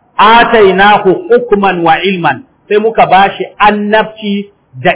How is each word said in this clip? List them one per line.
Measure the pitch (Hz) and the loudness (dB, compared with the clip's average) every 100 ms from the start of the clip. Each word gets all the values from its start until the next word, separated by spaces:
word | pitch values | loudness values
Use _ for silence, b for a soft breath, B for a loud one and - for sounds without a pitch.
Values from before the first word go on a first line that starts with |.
| _ - | _ 0
"atainahu | 208 233 233 233 196 185 202 208 190 170 - | 2 4 2 2 2 4 2 2 0 -2 0
hukman | 240 - 202 196 175 | 0 0 -4 -2 -2
wa | 165 156 | -2 -2
ilman," | 185 185 160 127 - _ - | -2 -2 -4 -4 -10 _ -4
sai | 208 | -2
muka | 220 220 175 | 0 0 2
bashi | 185 196 - - - | 2 2 -2 -10 -2
annabci | 208 208 208 214 214 - 208 202 202 _ _ | 0 0 0 -2 -2 -8 -8 -6 -8 _ _
da | 131 180 | -6 -4